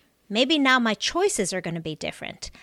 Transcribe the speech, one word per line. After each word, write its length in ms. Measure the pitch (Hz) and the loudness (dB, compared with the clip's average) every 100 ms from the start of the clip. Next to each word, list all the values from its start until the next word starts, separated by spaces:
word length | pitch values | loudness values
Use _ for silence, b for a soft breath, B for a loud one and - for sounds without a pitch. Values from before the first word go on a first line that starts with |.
| b b - | b b -4
Maybe 280 | 208 262 311 | 0 2 4
now 220 | 269 254 | 4 4
my 140 | 233 | 4
choices 580 | 208 - 330 392 - 185 | 0 -2 0 2 2 -2
are 80 | 190 | -4
gonna 220 | - 165 | -4 -6
be 140 | 160 151 | -6 -8
different. 540 | - - - - - B | -8 -8 -12 -12 -14 B